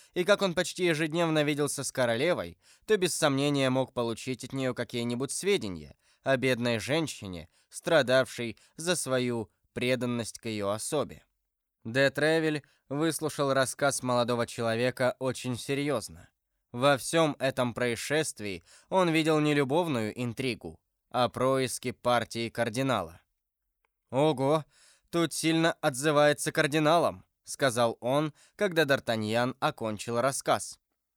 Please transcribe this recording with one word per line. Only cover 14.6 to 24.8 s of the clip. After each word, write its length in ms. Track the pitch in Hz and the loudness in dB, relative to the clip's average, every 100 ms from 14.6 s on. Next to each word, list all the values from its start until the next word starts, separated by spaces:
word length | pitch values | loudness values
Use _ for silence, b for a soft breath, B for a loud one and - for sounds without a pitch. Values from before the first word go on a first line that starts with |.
| 113 113 123 - 123 - | -2 0 -2 0 -2 -2
очень 400 | 131 - 127 117 | -6 -4 -6 -6
серьёзно. 720 | - 139 147 120 - 80 - _ _ _ _ | -4 -2 0 -2 -4 -16 -20 _ _ _ _
Во 240 | 120 139 131 | 0 2 2
всём 400 | - 165 156 - | 2 2 2 2
этом 360 | 135 131 123 | -2 0 -2
происшествии 880 | 113 123 113 - 151 147 - 104 87 b b b | 0 -2 -2 0 0 -2 -6 -8 -8 b b b
он 220 | 190 175 | 2 4
видел 280 | 160 156 151 | 4 4 4
не 140 | 151 | 4
любовную 640 | 143 135 160 165 120 107 - | 2 2 0 0 -2 -2 -4
интригу, 600 | 123 107 131 104 85 82 _ _ _ | -8 -4 -6 -6 -10 -16 _ _ _
а 180 | 123 120 | 0 0
происки 640 | 120 131 135 127 - 123 | 2 0 2 0 -4 -8
партии 560 | - 123 120 110 117 117 | -4 2 2 0 -6 -6
кардинала. 720 | - 117 113 135 110 82 85 _ _ _ _ _ _ _ _ - | -2 -2 -2 0 -2 -4 -14 _ _ _ _ _ _ _ _ -6
«Ого, 540 | 127 156 131 135 156 - b | 0 2 2 2 0 -2 b